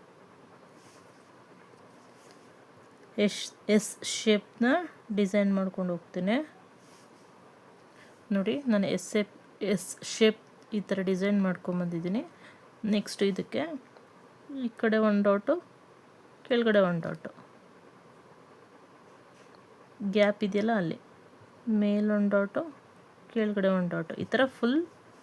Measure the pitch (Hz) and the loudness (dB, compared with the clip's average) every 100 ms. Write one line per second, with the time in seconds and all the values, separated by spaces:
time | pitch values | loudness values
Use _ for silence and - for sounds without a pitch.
0 | - - - - - - - - - - | -20 -20 -20 -20 -20 -20 -20 -20 -20 -20
1 | - - - - - - - - - - | -20 -20 -20 -20 -20 -20 -20 -20 -20 -20
2 | - - - - - - - - - - | -20 -20 -20 -20 -20 -20 -20 -20 -20 -20
3 | - - 208 - - - - 208 - - | -8 0 0 0 -10 -8 0 2 0 -6
4 | - - 220 208 - - 233 330 330 - | -8 -2 2 2 0 0 2 2 -2 -12
5 | - 208 190 208 196 196 190 185 185 170 | -6 -2 2 2 2 2 -2 -4 -4 -4
6 | - 180 185 254 311 - - - - - | -8 -4 -2 -2 -4 -12 -20 -20 -20 -20
7 | - - - - - - - - - - | -20 -20 -20 -20 -20 -20 -20 -20 -20 -20
8 | - - - 196 196 277 269 208 190 185 | -20 -14 -4 -2 0 -2 0 0 0 -2
9 | - 214 202 - - - 196 202 - - | -2 -2 -4 -8 -20 -8 -2 -2 -4 -10
10 | - - 220 214 - - - 214 - 190 | -8 2 2 2 -8 -20 -8 -6 -4 -2
11 | 185 185 202 208 190 180 - 180 175 170 | -2 0 0 2 0 -2 -4 -4 -4 -4
12 | 175 214 349 - - - - - 214 208 | -4 -4 -6 -14 -20 -20 -20 -8 -2 -2
13 | - - 196 190 - 226 320 294 - - | -2 -2 -2 -2 -4 -6 -6 -8 -14 -20
14 | - - - - - 277 240 - 226 220 | -20 -20 -20 -20 -14 -6 -6 -2 0 2
15 | 214 202 202 202 - 339 - - - - | 2 4 4 2 2 -2 -4 -20 -20 -20
16 | - - - - - 240 226 208 180 170 | -20 -20 -20 -12 -2 0 4 4 4 2
17 | 165 165 - - - - - - - - | -4 -8 -12 -18 -20 -20 -20 -20 -20 -20
18 | - - - - - - - - - - | -20 -20 -20 -20 -20 -20 -20 -20 -20 -20
19 | - - - - - - - - - - | -20 -20 -20 -20 -20 -20 -20 -20 -20 -8
20 | 202 208 202 202 208 202 220 220 165 - | 0 2 2 2 -2 0 0 0 -2 -6
21 | - - - - - - 240 208 208 208 | -12 -20 -20 -20 -20 -10 -2 0 2 2
22 | 214 208 202 202 202 - 330 - - - | 0 2 2 2 0 -4 -6 -10 -20 -20
23 | - - - 226 214 202 190 190 175 170 | -20 -20 -8 -2 -2 2 2 2 0 -4
24 | 160 - 185 233 262 - 233 294 349 - | -6 -8 -2 0 0 0 0 0 -2 -8
25 | - - | -20 -20